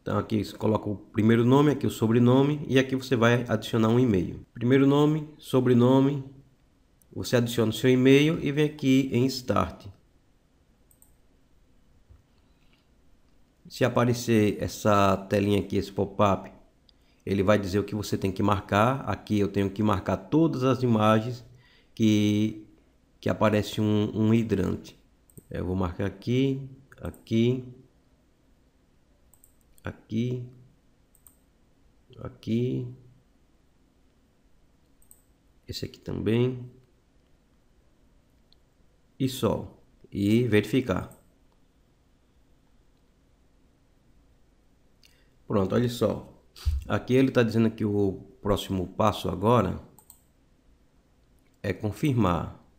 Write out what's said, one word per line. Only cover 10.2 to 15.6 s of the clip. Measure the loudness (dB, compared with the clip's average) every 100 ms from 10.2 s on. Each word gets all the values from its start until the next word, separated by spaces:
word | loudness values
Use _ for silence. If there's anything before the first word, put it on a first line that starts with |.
| _ _ _ _ _ _ _ _ _ _ _ _ _ _ _ _ _ _ _ -20 _ _ _ _ _ _ _ _ _ _ _ _ _ _ -20
Se | -4
aparecer | -2 0 0 -2 0 2 2 0
essa | -8 -4 0 2 2 0 0
telinha | -2 2
aqui, | 0